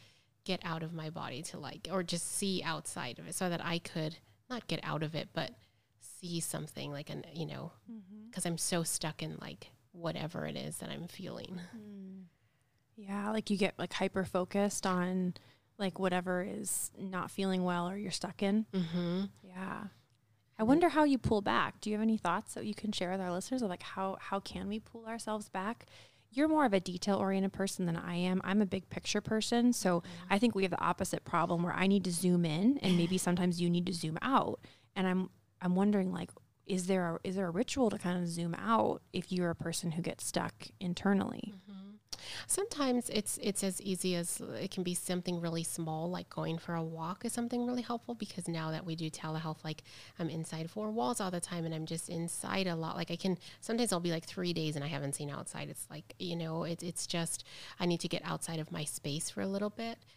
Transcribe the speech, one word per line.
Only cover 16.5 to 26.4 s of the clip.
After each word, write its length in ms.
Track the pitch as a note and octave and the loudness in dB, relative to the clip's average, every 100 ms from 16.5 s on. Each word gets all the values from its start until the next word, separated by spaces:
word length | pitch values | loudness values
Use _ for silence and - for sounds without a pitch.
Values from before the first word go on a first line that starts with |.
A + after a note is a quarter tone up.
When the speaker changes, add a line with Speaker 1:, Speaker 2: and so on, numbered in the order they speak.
| G#3 G3+ - - - | -4 -2 -2 -4 -6
Speaker 2:
not 320 | F#3+ F#3 - | -6 -4 -4
feeling 340 | - F#3+ F#3 F3+ | 0 2 4 4
well 240 | F3 F3 | 2 0
or 80 | G3+ | -2
you're 120 | G#3 | -4
stuck 320 | - F3+ - | -4 -6 0
in. 260 | G3 G#3+ G#3+ | 4 4 2
Speaker 1:
Mm-hmm. 540 | F#3+ E3 F3 F3 F3+ G3 - | 0 0 0 0 0 -2 -8
Speaker 2:
Yeah. 440 | F#3+ F3+ F#3+ - G#3 - _ _ _ _ _ - | -16 -10 -8 -6 -10 -14 _ _ _ _ _ 2
I 40 | |
Speaker 1:
And 60 | A3 | 6
Speaker 2:
wonder 200 | D4+ E4+ | 8 8
how 160 | D4+ | 8
you 140 | D4 C4 | 6 6
pull 240 | - G#3+ | 4 2
back. 400 | G3 A#2 D3 - | 4 4 2 -2
Do 80 | G#3 | -2
you 60 | G#3+ | 2
have 40 | |
any 140 | A3 A3 | 2 2
thoughts 380 | F3 F#3 - | 2 0 -2
that 120 | - G#3 | -6 -6
you 80 | |
can 200 | G3+ G#3+ | -4 -2
share 180 | - F3 | 0 0
with 80 | F#3+ | 0
our 140 | F3+ | 0
listeners 280 | F3 - C4 | -2 -2 0
of, 80 | G#3+ | 0
like, 140 | F3 | -2
how, 340 | - - F#3+ - | -6 -4 -2 -4
how 180 | - G3 | -4 -4
can 300 | - F3+ G3 | -4 -6 -4
we 100 | G#3+ | -4
pull 280 | - A#3 A3 | -8 -12 -10
ourselves 420 | A3+ - G#3+ G#3 | -6 -2 -4 -4
back? 380 | F#3+ G3 A#3 - - - _ _ | -4 -4 -4 -10 -20 -20 _ _
You're 160 | - | 4